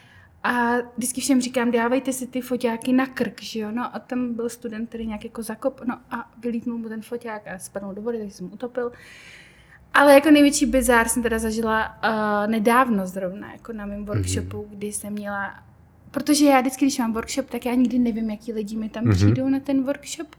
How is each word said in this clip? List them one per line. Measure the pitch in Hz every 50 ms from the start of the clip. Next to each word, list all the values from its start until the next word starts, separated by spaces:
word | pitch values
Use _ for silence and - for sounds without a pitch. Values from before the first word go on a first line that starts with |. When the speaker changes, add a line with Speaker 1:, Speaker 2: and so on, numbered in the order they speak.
| - - - - - _ _ _ -
Speaker 1:
a | 233 240 240 240 233 240 247 240 - -
vždycky | 220 240 - - 262
všem | - - 269 254
říkám: | 247 247 - 254 233 240
„Dávejte | 233 226 226 240 254 269 262 262 254
si | - 254
ty | 240 - 254
foťáky | 247 - 247 240 - 233 226 226 - 254 254
na | 254 262
krk,“ | 262 - - 233 202 - -
že | 202 - - 220
jo, | 214 214
no | 220 240 240 - -
a | 214
tam | - - 254 254 254 240 233
byl | 220 233 240
student, | 233 - - 226 214 220 233 -
který | - 226 226
nějak | 226 214 208 -
jako | 226 - 233
zakop-, | 220 - 220 220 - 262 269 - 233
no | 247 - - _ -
a | 247 233 - - - 226
vylítnul | 233 240 233 233 - 247 233
mu | 233 226 220
ten | 220 220
foťák | 214 - 247 240 240 226 220 214 -
a | - 185 185
spadnul | - - - 196 202 196 190
do | 208
vody, | 214 240 233 220
takže | 208 196 -
jsem | - 180 180 202
utopil. | - 247 240 - 247 240 240 240 - - - - - - - - - - - - _ - _ - - - - -
Ale | 277 285 294 277
jako | 285 285 320
největší | 294 294 285 285 285 - 294
bizár | 233 233 262 233 254 240 226 226
jsem | 233 - 247 226
teda | 220 226 220
zažila, | 226 220 214 226 226 220 220 220 214 - - - -
eh, | 220 220 214 214 208 208 202 208
nedávno | 214 226 226 202 233 233 254 269 247 220 196 190
zrovna, | 185 185 190 196 180 196 208 196 - -
jako | - - - 226
na | 214 -
mým | 202 202
Speaker 2:
Mhm. | 208 208
Speaker 1:
workshopu, | 202 208 101 92 92 - 214 - 92 208 208 208 208
kdy | 208 196 202
jsem | 208 208 - - 202 208
měla... | 208 202 202 202 202 196 190 - - - - - _ - _ _ _ _ -
Protože | - - - 294 294 294 294
já | 285 269 262
vždycky, | 240 269 - - 285
když | 269 - -
mám | 233 226 214
workshop, | 226 - - - 269 262 -
tak | 240 240 -
já | 240 247
nikdy | 254 247 214 247 247
nevím, | 240 233 208 226 226 214
jaký | 208 214 - 233 214
lidi | 220 208 202 220
mi | 220 214 214
tam | - 220 233
Speaker 3:
Mhm. | 110 101
Speaker 1:
přijdou | 90 101 104 117 262 262 269
na | 269 269
ten | 269 - 269 269 254
workshop. | 269 277 - - - - 330 320 - -